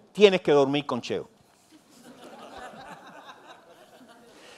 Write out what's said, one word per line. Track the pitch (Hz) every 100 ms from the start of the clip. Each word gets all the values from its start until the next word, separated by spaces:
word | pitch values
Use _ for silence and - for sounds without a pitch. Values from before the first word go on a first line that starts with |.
| -
tienes | - 202 185
que | 180
dormir | 147 135 147
con | 147 120
Cheo. | - 95 - _ _ _ _ - _ - 240 - - - 269 262 247 226 269 285 262 302 - - - - 170 170 - - 240 - - - -